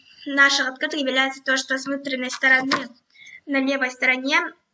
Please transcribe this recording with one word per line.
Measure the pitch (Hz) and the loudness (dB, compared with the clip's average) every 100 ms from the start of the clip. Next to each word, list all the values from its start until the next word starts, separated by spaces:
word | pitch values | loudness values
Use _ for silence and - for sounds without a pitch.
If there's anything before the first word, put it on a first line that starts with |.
| _ - - | _ -16 -4
наших | 277 277 277 262 | 4 4 4 -2
открыток | 262 302 320 | -4 -4 -2
является | 262 262 269 269 | -2 0 0 -2
то, | - 269 | -2 -2
что | - 269 | 0 -4
с | 269 | -4
внутренней | 277 277 262 254 | -6 -6 -6 -6
стороны | - 262 262 269 269 247 - _ _ - - - | -2 2 2 2 -4 -6 -16 _ _ -20 -16 -2
на | 277 | 0
левой | 269 277 254 | 2 0 -2
стороне | 247 254 254 262 311 330 - _ | 0 0 0 2 0 0 -8 _